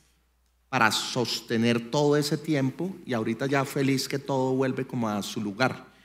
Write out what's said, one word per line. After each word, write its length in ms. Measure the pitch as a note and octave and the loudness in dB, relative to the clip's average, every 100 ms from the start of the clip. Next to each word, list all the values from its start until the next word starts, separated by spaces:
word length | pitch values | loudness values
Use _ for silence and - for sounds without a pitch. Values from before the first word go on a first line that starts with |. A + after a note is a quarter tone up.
| _ _ _ _ _ _ _ | _ _ _ _ _ _ _
para 240 | C3 A2 | 2 2
sostener 1000 | - - B2+ A#2 - - A2+ A#2 A#2 A#2 | 2 -2 -2 -2 -4 -2 2 4 2 0
todo 260 | D3 D3 D3 | 2 4 4
ese 200 | D3 D#3 | 2 -2
tiempo 580 | - D3 C3 B2+ F3+ F#3+ - | 0 0 0 -2 -6 -6 -4
y 80 | |
ahorita 320 | A#2+ A2 A2+ C#3 | -2 -2 -2 0
ya 180 | C#3 | 0
feliz 420 | C3+ D3 C3+ C3+ - | 0 0 0 0 -2
que 100 | C#3 | -4
todo 340 | C3+ C3+ C3 | -2 0 2
vuelve 320 | C3 C3+ C3 B2+ | 2 0 -2 -4
como 220 | B2 A2+ | -2 -2
a 140 | G#2 | -2
su 180 | G2 A#2+ | -4 -4
lugar. 440 | G#2 G2+ B2+ - - _ | -4 0 0 -2 -14 _